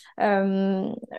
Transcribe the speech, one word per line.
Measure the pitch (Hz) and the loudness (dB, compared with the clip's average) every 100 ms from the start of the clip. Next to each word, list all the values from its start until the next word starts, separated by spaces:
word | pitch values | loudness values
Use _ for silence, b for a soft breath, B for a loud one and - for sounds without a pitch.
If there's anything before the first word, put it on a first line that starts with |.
| b - | b 0
Euh, | 214 196 196 190 196 190 - - - | 2 4 2 2 0 0 -2 -8 -12